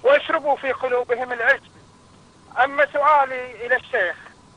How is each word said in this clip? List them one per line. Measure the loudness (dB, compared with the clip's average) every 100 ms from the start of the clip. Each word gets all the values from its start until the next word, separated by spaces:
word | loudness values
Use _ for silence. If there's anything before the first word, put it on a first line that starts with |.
واشربوا | 4 2 2 -4 -2 -2
في | -2
قلوبهم | -4 -2 -4 -2 -4 -4
العجل. | -4 0 -2 -4 -20 -20 _ _ -20 _ _ -14 -2
أما | -2 2 0
سؤالي | 2 4 4 2 -4 -10 -12 -4
إلى | -4
الشيخ، | -2 -2 -2 -6 -16 -20 _